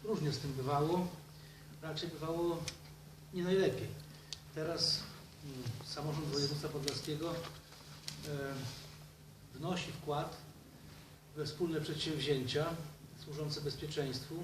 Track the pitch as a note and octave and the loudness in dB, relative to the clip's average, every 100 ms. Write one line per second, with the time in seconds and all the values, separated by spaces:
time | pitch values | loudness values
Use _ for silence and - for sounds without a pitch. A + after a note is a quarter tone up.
0 | G#3 G#3 D3 A#2+ C#3+ C3+ C3 D3 D3+ F3 | 2 2 4 2 0 0 4 6 8 6
1 | F3 - - - - - - - D#3+ D#3 | 4 -2 -12 -16 -16 -16 -14 -8 -4 -2
2 | E3+ D3+ D#3+ E3+ F3 E3 D#3+ - - - | -2 -2 0 4 4 4 0 -6 -14 -14
3 | - - - F3+ F3+ F#3+ F#3 - - - | -16 -16 -4 2 6 8 8 6 -2 -4
4 | - - - - - D#3 D#3+ E3 - - | -10 -14 -10 -10 -6 -2 0 4 4 4
5 | - - - - C#3+ C3 A#2+ A2+ - D3+ | 0 -10 -14 -10 -8 -4 -4 -4 -4 -2
6 | D3+ D3+ D3 C#3+ C#3+ D3 D#3 D3 C#3+ - | 0 0 2 2 2 2 -2 0 0 -2
7 | - D3 E3+ E3+ - - - - - - | -2 0 0 0 -4 -10 -14 -16 -14 -10
8 | - - D3+ C#3+ C#3 C3+ A#2+ - - - | -8 -6 -4 -2 -2 -2 -4 -8 -12 -14
9 | - - - - - - E3+ F3+ - C#3+ | -16 -16 -18 -16 -14 -4 0 0 -2 -4
10 | D3+ C#3+ - - - - - - - - | 0 0 0 -6 -12 -16 -18 -16 -16 -16
11 | - - - D3+ D3 - F3 D3+ - D3 | -16 -18 -12 -4 -4 2 4 4 2 0
12 | D#3 D3 C#3+ C3+ B2+ D3 E3 D#3+ - - | 2 2 4 4 6 4 4 0 -6 -10
13 | - - - D3+ D3 D3 C#3+ - D3+ D3+ | -14 -12 -8 -4 -2 0 -2 -2 -2 0
14 | C3+ B2 - E3 | 0 -2 -4 -4